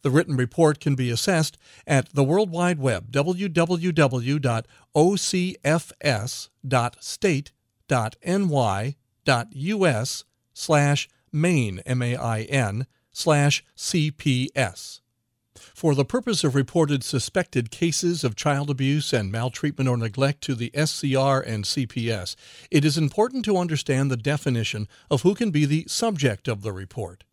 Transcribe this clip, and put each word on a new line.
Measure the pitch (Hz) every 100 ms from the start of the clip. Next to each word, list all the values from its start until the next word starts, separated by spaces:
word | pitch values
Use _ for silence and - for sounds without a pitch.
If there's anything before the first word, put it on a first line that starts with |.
The | 143
written | 135 254 131
report | 123 - 160 151
can | 156 131
be | 123
accessed | 117 - 170 156 - _ - -
at | 139 -
the | 143
World | 135 185 208
Wide | 165 175 165
Web, | 135 98 107
W | 139 143 180 202
W | 160 165 175 180
W | 165 143 127 120 147
dot | 131 113 - _ _
O | 151 170 202
C | - 185 180 -
F | 139 165 - -
S | 147 110 117 - - _ 135
dot | 127 120 _
state | - - 202 139 147 _ _ _ -
dot | 127 107 -
N | - 190 190
Y | 143 113 98 120 143 _ _
dot | - 123 -
U | 131 160 214 180
S | 113 127 - - _ _
slash | - - 151 143 143 - _ _
main, | 151 175 131 110 92 -
M | 127
A | 120 123
I | 120 110
N, | 110 139 110 104 131 _ _
slash | - - 147 143 - _ -
C | - 175 151
P | - 147 127 131
S. | 139 110 - - - _ _ _ _ _ - - -
For | 165
the | 143 135
purpose | 254 240 196 151
of | 135
reported | 127 175 151 139
suspected | - 135 - 185 170 127 117
cases | - 170 151 175 170
of | 131 107
child | 151 139 143
abuse | 135 135 151 -
and | 123 98
maltreatment | 113 123 - 147 147 131
or | 123
neglect | 113 117 139 143
to | - 120
the | 117
S | - 151
C | - 143
R | 131 135 131
and | - 110 101
C | - 120
P | - 113
S, | 107 90 - - - -
it | 156 151
is | 147
important | 151 - 233 262
to | 214 190
understand | 175 151 - 131 139
the | 123
definition | 135 147 143 117 107 107 104 - _
of | 139
who | 180 202
can | 233
be | 151 147
the | 156 -
subject | - 226 180 135 101 -
of | 107
the | 104
report. | 95 95 - 92 90 _